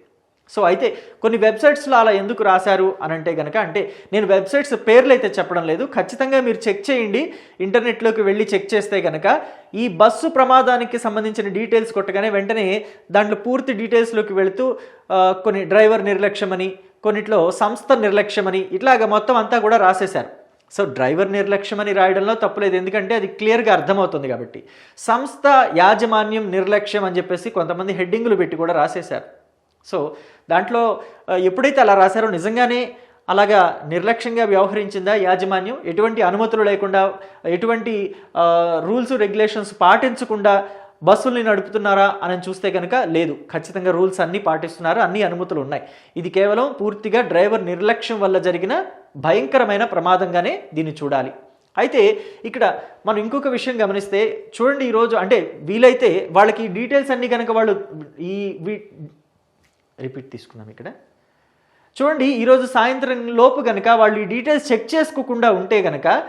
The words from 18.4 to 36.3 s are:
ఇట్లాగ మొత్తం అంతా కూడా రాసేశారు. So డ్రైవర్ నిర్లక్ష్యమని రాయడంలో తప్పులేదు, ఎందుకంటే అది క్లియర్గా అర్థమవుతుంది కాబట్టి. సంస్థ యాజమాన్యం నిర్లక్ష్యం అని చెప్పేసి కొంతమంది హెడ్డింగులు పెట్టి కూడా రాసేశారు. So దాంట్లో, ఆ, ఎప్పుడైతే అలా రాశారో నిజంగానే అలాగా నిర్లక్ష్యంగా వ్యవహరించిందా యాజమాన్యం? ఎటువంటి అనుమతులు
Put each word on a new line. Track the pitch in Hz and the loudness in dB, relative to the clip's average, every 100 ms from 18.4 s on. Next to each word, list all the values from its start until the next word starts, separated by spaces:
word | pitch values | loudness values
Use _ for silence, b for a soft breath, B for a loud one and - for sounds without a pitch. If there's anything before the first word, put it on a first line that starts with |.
| 190 190 185 | -2 -2 -4
ఇట్లాగ | 185 262 247 | -2 2 2
మొత్తం | 220 208 214 240 | 2 0 2 0
అంతా | 214 240 | 2 0
కూడా | 214 226 | 2 4
రాసేశారు. | 185 190 190 139 - - - _ _ - | 4 2 -2 -4 -8 -14 -20 _ _ -6
So | |
డ్రైవర్ | 185 127 127 156 190 | -4 -2 0 0 0
నిర్లక్ష్యమని | 202 196 202 202 208 208 | -2 -2 -2 -4 -6 -2
రాయడంలో | 196 190 190 202 | 2 2 2 0
తప్పులేదు, | 226 208 202 202 185 | -2 -2 -2 -2 -2
ఎందుకంటే | 190 208 190 | -2 -4 -2
అది | 226 190 | -2 -4
క్లియర్గా | - 214 226 214 | -4 0 2 2
అర్థమవుతుంది | 190 175 196 180 156 135 | 2 2 0 0 -2 -6
కాబట్టి. | 120 117 113 - b b b | -8 -10 -16 -20 b b b
సంస్థ | - 240 277 - 285 269 247 160 | -2 -2 -2 0 4 6 4 6
యాజమాన్యం | 190 214 226 220 214 220 208 | 6 6 2 0 0 -4 -2
నిర్లక్ష్యం | 185 185 208 208 208 | -2 0 0 0 -4
అని | 190 180 | -2 -2
చెప్పేసి | 180 180 226 | -4 -6 -4
కొంతమంది | 214 165 175 190 | -4 -4 -4 -4
హెడ్డింగులు | 180 180 220 240 190 | -4 -2 -2 0 0
పెట్టి | 170 156 | 0 -2
కూడా | 165 | 0
రాసేశారు. | 165 147 185 - 127 - - _ _ _ _ - | 2 0 -2 -8 -10 -10 -20 _ _ _ _ -8
So | 180 147 B B B - | -6 -6 B B B -2
దాంట్లో, | 170 202 233 233 - B B - | 0 0 0 0 -2 B B -4
ఆ, | 185 | 0
ఎప్పుడైతే | 185 190 262 277 | 0 2 0 4
అలా | 214 | 6
రాశారో | 196 190 220 220 | 6 4 2 -2
నిజంగానే | 175 190 233 240 240 247 - B B - | -2 -4 0 0 0 -6 -12 B B -2
అలాగా | 190 202 208 170 151 151 | 2 4 6 4 0 -6
నిర్లక్ష్యంగా | 170 196 233 240 233 | -4 -2 -2 -2 -2
వ్యవహరించిందా | 220 190 196 208 202 202 185 | 2 2 2 -2 -6 -4 -2
యాజమాన్యం? | 208 185 185 190 190 190 262 | 0 2 0 0 -2 -4 -8
ఎటువంటి | 170 165 226 226 | -6 -2 0 2
అనుమతులు | 180 | 0